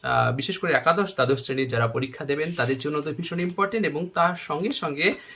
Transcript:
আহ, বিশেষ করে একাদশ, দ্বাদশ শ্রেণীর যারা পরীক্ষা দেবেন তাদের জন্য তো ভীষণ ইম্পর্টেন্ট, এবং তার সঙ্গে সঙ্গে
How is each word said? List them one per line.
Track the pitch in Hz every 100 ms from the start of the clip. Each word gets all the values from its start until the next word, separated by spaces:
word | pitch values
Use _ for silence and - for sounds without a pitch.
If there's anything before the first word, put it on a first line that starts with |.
আহ, | 131 123 117 127
বিশেষ | 135 185
করে | -
একাদশ, | 131 156 175 196
দ্বাদশ | - 127 135
শ্রেণীর | - 135 131
যারা | 117 113
পরীক্ষা | 127 131 -
দেবেন | 143 143 156
তাদের | 170 131 131
জন্য | 147 147
তো | 147
ভীষণ | 151 170 175
ইম্পর্টেন্ট, | 175 175 202 226 170
এবং | 147 -
তার | - 170 175
সঙ্গে | - 151 202
সঙ্গে | 285 160 143 170 - -